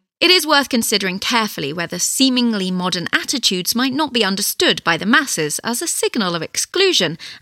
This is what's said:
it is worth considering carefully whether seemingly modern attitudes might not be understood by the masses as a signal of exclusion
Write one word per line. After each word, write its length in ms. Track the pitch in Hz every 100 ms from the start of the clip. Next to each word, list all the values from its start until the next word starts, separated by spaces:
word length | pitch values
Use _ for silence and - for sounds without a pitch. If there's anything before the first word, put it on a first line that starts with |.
| _ _
it 100 | 339
is 160 | 370 302
worth 220 | 294 262
considering 500 | 233 226 208 196 185
carefully 540 | - 233 208 - 147
whether 260 | 165 170 175
seemingly 720 | - - 262 247 233 214 185
modern 360 | 185 180 180 170
attitudes 640 | 311 339 285 - 185 180 233
might 160 | 262
not 200 | 262 311
be 100 | 240
understood 580 | 202 196 202 - 339 180
by 120 | - 165
the 80 | 180
masses 540 | 277 277 - 151 -
as 220 | - 233
a 60 | -
signal 480 | - 427 277 185 170
of 60 |
exclusion 800 | 160 - - 339 381 - 170 165 - -